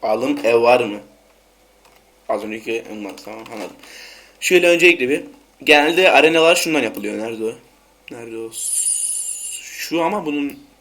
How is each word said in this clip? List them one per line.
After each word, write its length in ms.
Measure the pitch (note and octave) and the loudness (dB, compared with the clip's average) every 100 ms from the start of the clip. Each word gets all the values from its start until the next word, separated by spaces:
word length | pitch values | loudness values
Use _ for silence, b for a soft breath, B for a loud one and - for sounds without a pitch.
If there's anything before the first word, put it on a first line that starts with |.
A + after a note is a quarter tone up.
Alım 440 | A2+ A2 C3 C#3+ A2 | -2 -2 -2 -2 2
ev 160 | A#2 | 4
var 180 | A#2 B2 | 6 4
mı? 220 | A#2 G#2 - _ _ _ _ _ _ _ _ _ _ _ _ | 2 -6 -14 _ _ _ _ _ _ _ _ _ _ _ _
Az 140 | A2 | -6
önceki 280 | G#2+ A2 A2 | -6 -10 -6
ev 340 | A2+ A2+ A2 G2+ | -6 -6 -12 -12
var, 80 | F#2+ - | -14 -16
tamam, 180 | A2 A2+ | -18 -16
anladım. 220 | A2+ F2+ - B B B B B B | -14 -14 -14 B B B B B B
Şöyle 280 | - F3+ F3 | 2 4 4
öncelikle 420 | E3+ F3 F3 B2+ | 6 4 4 0
bir, 160 | D3+ - - _ _ | -2 -4 -20 _ _
genelde 480 | C#3 D3 D3 E3+ F#3 | 4 6 6 4 4
arenalar 440 | - D#3 E3 D#3+ E3+ | 6 6 6 4 4
şundan 240 | E3+ D#3 | 2 0
yapılıyor. 380 | A2+ G2+ G2+ G#2 | -2 -4 -8 -6
Nerede 260 | A2+ A2 | -8 -6
o? 100 | A2 A#2 _ _ _ _ - | -6 -8 _ _ _ _ -20
Nerede 260 | B2 A#2 A2+ | -16 -14 -12
o? 140 | A2+ A#2 - - - - - - - - - - | -12 -10 -8 -4 -4 -4 -6 -8 -8 -10 -12 -14
Şu 420 | - - - D#3+ | -14 -14 -8 -4
ama 220 | E3 G#3 D#3+ | -2 -4 -6
bunun 380 | D3 C#3+ C3+ - _ | -6 -6 -10 -20 _